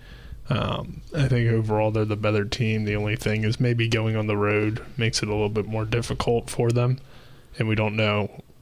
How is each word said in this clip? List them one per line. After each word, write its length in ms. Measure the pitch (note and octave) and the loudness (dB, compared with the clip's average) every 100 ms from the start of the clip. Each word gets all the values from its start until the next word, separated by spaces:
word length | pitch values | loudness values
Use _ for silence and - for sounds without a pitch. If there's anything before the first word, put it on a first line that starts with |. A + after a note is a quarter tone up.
| - - - - - | -18 -18 -16 -14 -4
um, 540 | A2+ G#2 B2 - - - D#3 | -2 -2 -4 -8 -12 -8 0
I 120 | C3 | 2
think 240 | B2 A#2 | 4 4
overall 380 | A2+ G#2+ G#2+ G#2+ | 2 2 2 2
they're 160 | G#2+ G#2+ | 2 0
the 100 | G#2 | 0
better 300 | G#2+ G#2+ G2+ | 2 2 0
team. 400 | - A2 A2 G#2 | 0 0 0 0
The 100 | G#2 | 0
only 200 | G#2 G#2 | 0 -2
thing 280 | G#2+ G#2+ | 0 0
is 160 | A2 - | 0 2
maybe 280 | B2 A#2 A2+ | 2 2 2
going 280 | A2+ A2 A2 | 2 2 0
on 120 | G#2+ | 0
the 100 | G#2 | 2
road 420 | G#2 G#2+ G#2+ A2 - - | 2 2 2 -2 -8 -2
makes 280 | A2 - | 0 0
it 40 | G#2 | -2
a 40 | |
little 180 | G#2 G#2 | 0 0
bit 160 | G#2+ G2+ | 0 -2
more 200 | A2 G#2+ | -4 -2
difficult 680 | A#2+ A#2 A#2+ - A#2 - | -2 -2 -2 0 0 0
for 180 | - A#2 | 0 2
them, 300 | A#2+ B2 C3 - - - - - - | 4 2 0 -6 -20 -20 -20 -18 -4
and 100 | A2 | 0
we 60 | |
don't 220 | G#2+ G#2+ G#2+ | 0 0 2
know 480 | G#2+ G#2 G2+ - - - | 2 2 0 -6 -20 -20